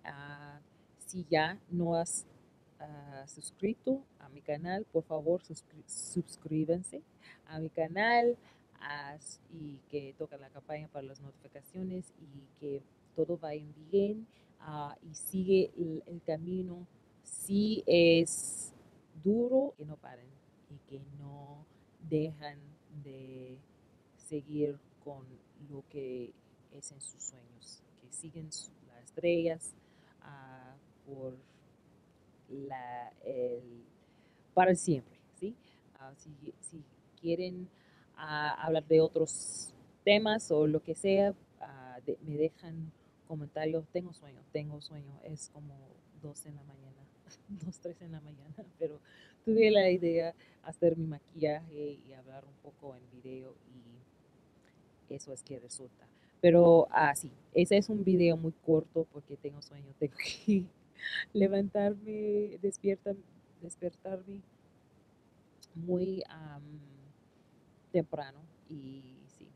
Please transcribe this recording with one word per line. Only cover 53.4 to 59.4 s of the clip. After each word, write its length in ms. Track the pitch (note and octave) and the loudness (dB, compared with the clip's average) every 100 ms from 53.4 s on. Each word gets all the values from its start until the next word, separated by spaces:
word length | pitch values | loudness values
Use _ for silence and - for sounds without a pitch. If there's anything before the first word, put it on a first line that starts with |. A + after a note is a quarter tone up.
| C3 B2 _ B2 A#2 A#2+ A#2+ _ _ _ _ _ _ _ _ _ _ | -16 -20 _ -20 -20 -20 -20 _ _ _ _ _ _ _ _ _ _
y 40 | |
eso 200 | C#3 C#3+ | -14 -12
es 100 | C3 | -16
que 160 | - C3+ | -12 -14
resulta. 480 | B2 - B2+ _ - _ _ _ | -12 -16 -16 _ -20 _ _ _
Pero, 460 | F3 E3+ F3 E3 - | 8 12 12 10 8
ah, 240 | - D3+ C#3+ | 6 4 2
sí, 160 | C#3 - _ | -6 -16 _
ese 240 | - F3+ G3+ | 4 6 6
es 120 | G3+ | 4
un 140 | G#3+ | 0
video 340 | F#3+ F#3 E3+ E3 | 4 6 6 4
muy 160 | E3 - - | -2 -4 4
corto 420 | D#3 D#3 E3 D#3+ | 4 4 -4 -4
porque 240 | D3 - | -8 -16
tengo 240 | C#3+ | -12